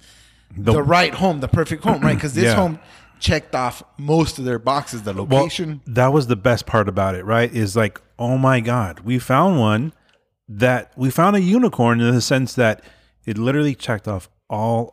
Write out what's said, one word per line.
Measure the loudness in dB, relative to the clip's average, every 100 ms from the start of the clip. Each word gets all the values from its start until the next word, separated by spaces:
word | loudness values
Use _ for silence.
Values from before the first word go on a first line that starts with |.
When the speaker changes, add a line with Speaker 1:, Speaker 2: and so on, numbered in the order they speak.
| _ -20 _ _ _ -6
Speaker 1:
The | 0
Speaker 2:
the | 2
right | 2 2 2
home, | 0 -2 0
the | -2
perfect | -2 -2 -2
home, | -2 0
right? | 0 0
'Cause | -2
this | 0
Speaker 1:
<clears throat> | 2
Yeah. | 2
Speaker 2:
home | 0 -4 -14 -20 _ -6
checked | -2 -2 -2
off | -4 -4 -6 -18 -8
most | 0 2 2 -2
of | -4
their | -4
boxes, | -2 -2 -4 -10
the | -8
Speaker 1:
Well, | -4 2
Speaker 2:
location. | 2 2 -2 -8 -10 -4
Speaker 1:
that | 2 4
was | 4 2
the | 0
best | 2 0 0
part | 0 2
about | 0 -2 -2
it, | -2
right? | 0 0
Is | -2 -2 0
like, | -2 -4 _ -8
oh | -4 0
my | 2 2
God, | 0 -2 -4 -6
we | -4 -4
found | 0 2 2 4
one | 2 2 -2 -10 _ _ _ _ -12
that, | 0 2 0 -4 -4
we | -2
found | 2 2 4
a |
unicorn | 2 2 2 2 2 2
in | 2 2
the |
sense | 2 0 -2 0
that | 0 0 -8 _ _ _ -8
it | -4
literally | -2 0 0 -4
checked | -6 -6 -6
off | -8 -10 _ -10
all | -4 -2 -2 -4